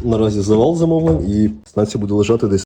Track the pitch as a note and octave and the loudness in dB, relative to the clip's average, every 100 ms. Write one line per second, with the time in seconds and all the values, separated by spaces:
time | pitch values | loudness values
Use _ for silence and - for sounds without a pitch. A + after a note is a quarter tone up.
0 | A#2+ A2 A2 G#2 G2 G#2+ C3 E3+ E3 E3 | -2 0 0 0 0 2 2 2 0 0
1 | D#3+ D#3+ F2+ G#2 G#2+ - - - G#2+ A2+ | 0 0 0 0 0 -2 -8 -4 -2 -2
2 | G2+ G#2 G#2 A#2 G#2+ G2 | -2 0 0 0 0 -2